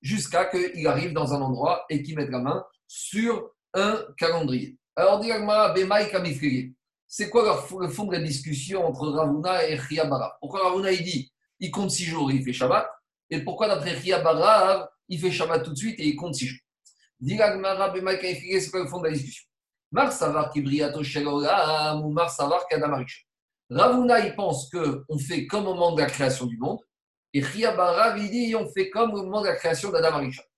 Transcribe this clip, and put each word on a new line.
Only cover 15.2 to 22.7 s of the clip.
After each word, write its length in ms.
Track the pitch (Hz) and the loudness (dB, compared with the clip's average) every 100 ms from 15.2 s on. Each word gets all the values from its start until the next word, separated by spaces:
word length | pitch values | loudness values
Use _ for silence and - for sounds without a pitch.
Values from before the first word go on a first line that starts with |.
| 180 | 0
Shabbat 340 | 143 165 160 | 0 0 0
tout 80 | 165 | -2
de 60 | 143 | -6
suite 220 | 220 - | -6 -2
et 80 | 151 | -2
il 80 | - | -2
compte 200 | 175 139 | -4 -4
six 120 | 127 | -6
jours ? 140 | - _ _ _ _ _ - | -8 _ _ _ _ _ -8
Dit 160 | 131 214 | -4 2
la 180 | 208 | 2
Gemara, 360 | 190 190 190 190 | 2 -2 0 0
Bemaï 280 | 185 190 190 | 0 -2 -2
Kamifrigi, 440 | 185 180 180 190 | -2 -6 -2 -2
c'est 100 | - | -2
quoi 120 | 185 | -4
le 40 | 170 | -6
fond 140 | 180 | -4
de 60 | 160 | -2
la 60 | |
discussion ? 300 | 151 131 - - _ _ _ - | -2 -6 -12 -20 _ _ _ -4
Mar 200 | 185 277 | 0 0
Savar 380 | - 156 156 143 | 0 -2 0 -2
Kibriato 520 | 147 135 143 143 156 | -2 0 0 0 -2
Shel 240 | 143 151 147 | -4 -4 -2
Olam 800 | 143 147 196 156 156 156 151 151 | 0 2 2 2 0 0 -2 -2
ou 60 | |
Mar 200 | 151 170 | 0 0
Savar 340 | - 143 180 | 0 0 0
Kadam 260 | - | 0